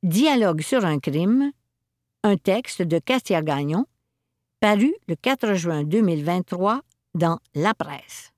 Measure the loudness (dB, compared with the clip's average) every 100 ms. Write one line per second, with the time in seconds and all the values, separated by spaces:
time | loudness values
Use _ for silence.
0 | 0 2 4 4 2 0 0 0 2 0
1 | -2 -2 0 2 0 -4 _ _ _ _
2 | _ _ 0 0 0 -2 -4 -6 -2 -2
3 | 0 -2 2 -2 0 -2 0 -2 -4 _
4 | _ _ _ _ _ _ 2 4 2 0
5 | -6 -4 -2 -2 0 0 0 -2 0 2
6 | 2 0 0 -2 -4 -2 -2 -2 -6 _
7 | _ -2 0 -2 _ -2 -2 -2 -6 -10
8 | -16 -20 -20